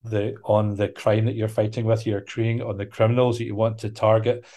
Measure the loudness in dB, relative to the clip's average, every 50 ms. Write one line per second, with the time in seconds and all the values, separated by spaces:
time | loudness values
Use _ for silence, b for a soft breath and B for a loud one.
0 | _ -4 -4 -2 -2 -4 -6 -8 0 2 2 4 4 2 0 -2 -2 -4 -4 -2
1 | 0 2 2 2 2 0 -2 -2 -4 -4 0 0 -2 0 -2 -2 0 0 0 0
2 | 0 -2 -4 -4 -6 -8 -6 -2 -2 0 0 -2 -4 -6 -6 -8 -8 -10 0 2
3 | 2 4 4 4 2 2 2 -2 -4 -6 -2 0 0 0 -2 -4 -8 -10 -6 0
4 | 2 4 4 4 4 0 -2 -2 B B B